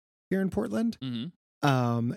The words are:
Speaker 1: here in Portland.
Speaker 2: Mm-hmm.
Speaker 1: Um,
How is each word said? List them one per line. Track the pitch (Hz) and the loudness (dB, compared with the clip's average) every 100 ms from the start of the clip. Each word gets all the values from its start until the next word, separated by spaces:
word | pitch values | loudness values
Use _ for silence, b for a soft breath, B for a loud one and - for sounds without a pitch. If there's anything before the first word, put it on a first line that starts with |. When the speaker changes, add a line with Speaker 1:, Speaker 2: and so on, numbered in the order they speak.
| _ _ - | _ _ -4
Speaker 1:
here | 190 | 0
in | 190 | 0
Portland. | 208 214 214 226 - | -2 -2 -2 -2 -2
Speaker 2:
Mm-hmm. | 131 117 156 - _ _ 143 | -6 -6 -8 -12 _ _ 2
Speaker 1:
Um, | 127 120 117 120 | 4 2 0 -2